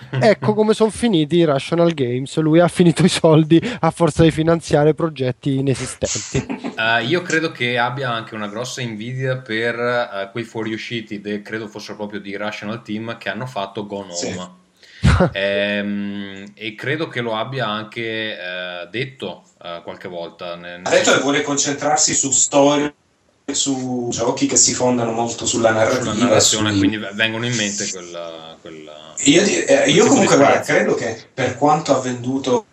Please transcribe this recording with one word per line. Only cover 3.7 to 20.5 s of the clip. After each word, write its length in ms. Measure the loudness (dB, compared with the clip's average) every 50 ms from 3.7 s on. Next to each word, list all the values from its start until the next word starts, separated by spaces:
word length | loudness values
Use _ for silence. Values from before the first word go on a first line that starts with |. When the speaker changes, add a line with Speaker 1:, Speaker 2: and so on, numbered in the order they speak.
| -2 0
Speaker 2:
a 120 | 0 0
forza 320 | 2 2 2 2 4 4 4
di 80 | 4
finanziare 600 | 4 2 2 2 2 0 0 0 2 4 4 4 2
progetti 640 | 2 -2 -4 -4 -2 -4 -4 -4 -2 -2 -2 0
inesistenti. 880 | 0 0 0 0 -2 -4 -8 -6 -6 -4 -4 -4 -6 -6 -4 -4 -4 -4
Speaker 1:
<laughs> 260 | -4 -8 -8 -8 -8 -6
Eh, 280 | -2 0 2 2 2 2
io 160 | 0 0 -2
credo 300 | 0 -2 -2 -2 -2 -2
che 260 | -4 -4 -2 0 0 0
abbia 340 | 0 0 -2 -4 -4 -4
anche 220 | -4 -4 -6 -8 -10
una 140 | -8 -8 -8
grossa 340 | -8 -8 -8 -8 -8 -8
invidia 560 | -8 -6 -8 -8 -8 -8 -6 -4 -4 -4 -4 -4
per, 380 | -6 -6 -4 -2 -2 -2 -2 -2
eh, 500 | -2 0 0 0 -2 -2 -4 -6 -8 -6
quei 120 | -6 -8 -8
fuoriusciti 760 | -6 -8 -6 -6 -4 -6 -6 -6 -8 -8 -8 -8 -8 -10 -10
de-, 200 | -6 -6 -6 -6
credo 260 | -6 -8 -10 -8 -8 -10
fossero 300 | -12 -14 -14 -12 -10 -10
proprio 220 | -10 -10 -10 -10
di 160 | -10 -10 -10
Rational 460 | -8 -6 -8 -8 -8 -8 -10 -10 -10
Team 360 | -8 -8 -8 -8 -8 -8 -10 -10
che 120 | -10 -8
hanno 160 | -8 -8 -10
fatto 400 | -8 -6 -6 -6 -6 -6 -10 -8
Gone 260 | -8 -8 -10 -10 -10
Speaker 3:
Sì. 180 | -10 -8 -8 -8
Speaker 1:
Home. 300 | -8 -8 -10 -12 -16 _ _ _ _ _ -20 -20 -6 2
<laughs> 320 | 4 4 6 6 4 2 2
Ehm, 1160 | 0 0 0 0 0 0 0 -2 -2 -2 -4 -4 -6 -6 -8 -8 -10 -12 -12 -14 -16 -18 -18 -16
e 200 | -12 -12 -12 -10
credo 320 | -8 -6 -6 -4 -4 -6 -6
che 140 | -6 -6
lo 140 | -6 -4 -4
abbia 320 | -4 -4 -6 -4 -4 -4 -4
anche, 680 | -4 -6 -8 -10 -10 -8 -8 -6 -4 -4 -6 -6 -8 -8
eh, 500 | -8 -8 -8 -8 -8 -8 -10 -10 -12 -8
detto, 640 | -8 -6 -8 -8 -8 -10 -10 -10 -10 -12 -16 _ _ _ -14
eh, 180 | -12 -12 -12 -12
qualche 240 | -14 -14 -14 -14 -12
volta 480 | -10 -10 -10 -10 -12 -12 -12 -10